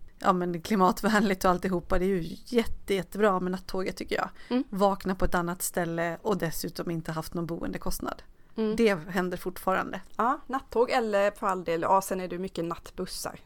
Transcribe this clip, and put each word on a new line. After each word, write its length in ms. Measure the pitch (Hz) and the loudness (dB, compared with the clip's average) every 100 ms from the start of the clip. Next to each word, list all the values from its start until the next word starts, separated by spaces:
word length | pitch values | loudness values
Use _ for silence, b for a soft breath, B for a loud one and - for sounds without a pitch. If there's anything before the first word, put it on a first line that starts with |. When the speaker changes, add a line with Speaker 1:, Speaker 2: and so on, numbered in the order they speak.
| - - | -16 0
Speaker 1:
ja, 140 | 202 | 2
men 280 | 180 175 170 | 2 0 -4
klimatvänligt 840 | - 208 180 175 202 214 208 196 190 | 0 4 4 4 2 4 4 4 2
och 60 | |
alltihopa. 480 | 175 185 180 - 185 | 2 0 -2 2 2
Det 60 | 185 | 4
är 20 | 190 | 0
ju 160 | 165 - - | -2 -10 -2
jätte, 480 | 240 226 - - | 0 2 -2 -2
jättebra 460 | 196 170 196 214 185 | -2 -2 2 4 4
med 120 | 185 | 0
nattåget 460 | 185 - 190 190 190 | -4 -4 -4 -4 -4
tycker 180 | - - | -4 -2
jag. 140 | - B B | -2 B B
Speaker 2:
Mm. 140 | 247 - | -2 -2
Speaker 1:
Vakna 460 | 190 196 196 185 185 | 2 2 2 -2 2
på 100 | 185 | 2
ett 100 | 180 | 2
annat 260 | 175 180 | 0 -4
ställe 560 | - - 170 165 170 165 | -4 -2 -2 -2 -2 -2
och 160 | - 190 | -2 0
dessutom 540 | 165 - 175 - - | 0 -4 -6 -6 -4
inte 200 | 165 160 | -4 -4
haft 220 | 160 - | -6 -6
någon 120 | 175 165 | -6 -4
boendekostnad. 760 | 170 190 185 190 - - - - b b - | -6 -6 -4 -2 -2 -2 -8 -12 b b -4
Speaker 2:
Mm. 180 | 220 214 | -2 4
Speaker 1:
Det 200 | 226 185 185 | 4 4 0
händer 280 | 185 180 180 | -2 -2 -2
fortfarande. 640 | 180 180 - 185 175 190 - - | -6 -4 0 0 -2 -6 -8 -2
Speaker 2:
Ja, 220 | 226 302 - | 0 0 -4
nattåg 420 | 262 - 226 247 | -6 -2 0 2
eller 420 | 254 220 202 202 | 2 2 2 2
för 160 | - 208 | 2 -2
all 160 | 185 | -2
del, 180 | 170 165 | -2 -2
ja, 200 | 165 196 | 4 4
sen 180 | - 185 | 2 -4
är 60 | 180 | -4
det 80 | 175 | -6
ju 60 | |
mycket 240 | 190 - 165 | -6 -4 -4
nattbussar 760 | 170 - - 185 - - - | -6 -10 -8 -8 -6 -10 -10